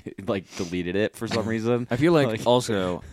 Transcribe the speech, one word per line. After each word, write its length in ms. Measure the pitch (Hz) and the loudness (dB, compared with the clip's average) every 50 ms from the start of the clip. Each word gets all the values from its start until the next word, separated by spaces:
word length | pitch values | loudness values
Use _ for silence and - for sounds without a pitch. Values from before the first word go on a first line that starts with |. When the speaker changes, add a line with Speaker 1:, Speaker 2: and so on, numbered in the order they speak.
| - | -16
Speaker 1:
<laughs> 200 | - - - 95 | -14 -14 -8 -4
like, 180 | 101 101 95 - - - | -4 -4 -4 -4 -8 -8
deleted 400 | - 95 85 90 90 85 87 90 | -8 -6 -4 -4 -4 -2 -2 0
it 180 | 101 107 - _ | 0 0 0 _
for 140 | - 117 104 | -6 -8 -4
some 180 | 101 113 110 113 | -2 -2 -2 -2
Speaker 2:
<laughs> 0 | |
Speaker 1:
reason. 380 | 113 110 110 117 123 120 123 - | -2 -2 0 0 0 0 0 -2
Speaker 2:
I 80 | 120 | 0
feel 160 | 123 151 175 | 2 4 4
like, 140 | 170 151 135 | 6 6 4
Speaker 1:
Like 200 | 113 113 113 - | 2 0 0 2
Speaker 2:
also, 560 | 120 123 123 120 117 107 95 92 90 87 - - - | 4 4 4 4 0 -2 0 0 0 -2 -4 -8 -8